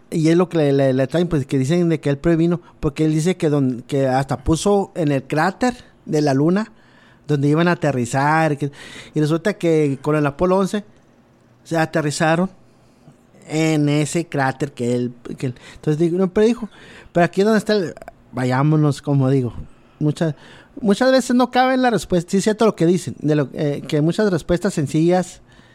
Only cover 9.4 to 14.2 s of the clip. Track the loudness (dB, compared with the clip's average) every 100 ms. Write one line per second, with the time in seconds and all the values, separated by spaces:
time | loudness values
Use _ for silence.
9.4 | -2 -2 0 2 2 -2 -2 0 -2 0
10.4 | 0 2 0 -4 -8 -18 _ _ _ _
11.4 | _ _ -4 -2 0 -2 -2 0 0 2
12.4 | 0 -6 -20 _ _ _ -20 -20 _ -20
13.4 | -6 -2 2 2 2 0 0 -4